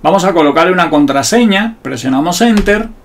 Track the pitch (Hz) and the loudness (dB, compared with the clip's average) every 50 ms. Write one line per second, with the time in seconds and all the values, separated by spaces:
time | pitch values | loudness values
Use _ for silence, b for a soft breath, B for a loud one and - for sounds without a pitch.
0 | - 151 185 196 175 190 180 165 151 147 139 165 165 180 185 180 170 160 156 147 | 0 0 0 0 0 0 0 2 2 2 2 2 0 0 0 0 0 0 2 2
1 | 147 135 135 139 135 - - 240 240 220 196 196 214 226 226 - - 131 135 120 | 2 2 0 -2 -2 0 0 2 2 2 2 0 -2 -4 -8 -10 -10 -10 -10 -6
2 | 113 131 131 135 151 175 175 - 226 233 226 208 185 208 202 214 233 233 - - | -4 -2 -2 -2 -2 -2 -2 0 0 2 2 2 2 2 0 -2 -2 -8 -12 -18